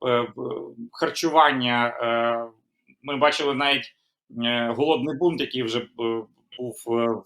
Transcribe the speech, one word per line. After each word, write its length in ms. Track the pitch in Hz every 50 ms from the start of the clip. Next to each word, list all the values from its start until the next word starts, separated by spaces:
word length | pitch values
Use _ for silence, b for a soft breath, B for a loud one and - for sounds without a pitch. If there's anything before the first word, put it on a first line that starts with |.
| -
е, 160 | 127 120 120
б-, 520 | 120 110 - - 123 127 - - - 123 - 117 117 117
харчування. 960 | - - 165 156 - - - 160 151 160 151 147 135 131 123 123 120 120 120 120
Е, 640 | - - 120 117 117 117 117 117 117 117 117 117 113 _ _ _ _ _ _ _ _ _
ми 140 | - 139 143
бачили 380 | 131 143 147 147 - 151 143 135
навіть, 400 | 131 143 143 143 131 - - _ _ _ _ _ _ _ _ - 117 117
е, 280 | 120 120 120 117 117 117
голодний 400 | 117 147 156 160 147 127 151 143
бунт, 240 | 135 175 175 160 -
який 220 | 135 - - 127
вже 160 | 123 113 113 123
б-, 460 | 117 - _ - 117 117 113 113 110 - _ _ _ _ - -
був, 260 | 123 120 110 - - 117
е, 180 | 117 117 117 117 110 104 -